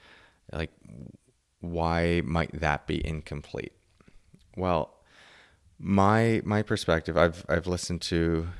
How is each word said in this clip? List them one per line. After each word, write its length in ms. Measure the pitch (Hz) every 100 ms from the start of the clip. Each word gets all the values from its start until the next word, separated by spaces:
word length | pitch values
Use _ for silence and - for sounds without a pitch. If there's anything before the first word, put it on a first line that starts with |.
| - - - _ -
Like, 180 | - 80 _ - 58 - - _ _ _ _
why 600 | 87 85 82 85 85 85
might 340 | 78 82 78 78
that 260 | 78 73 -
be 180 | 76 -
incomplete? 640 | 78 - 73 - - - _ _ _ - - _ - _ -
Well, 380 | 90 85 58 - _ - - - - _ _ -
my, 640 | - 98 98 110 117 113
my 180 | - 107
perspective, 540 | 107 104 - 82 80 80
I've, 280 | 85 82 -
I've 180 | 85 90
listened 360 | 90 - 85
to 460 | - 85 82 82 85